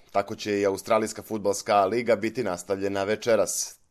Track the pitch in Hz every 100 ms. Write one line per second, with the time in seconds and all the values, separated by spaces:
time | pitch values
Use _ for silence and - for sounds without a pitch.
0 | - 101 101 107 107 101 98 95 - 110
1 | 110 - - 110 101 95 - 104 95 117
2 | 117 107 110 113 107 87 - 98 98 98
3 | 98 107 120 110 92 - - - _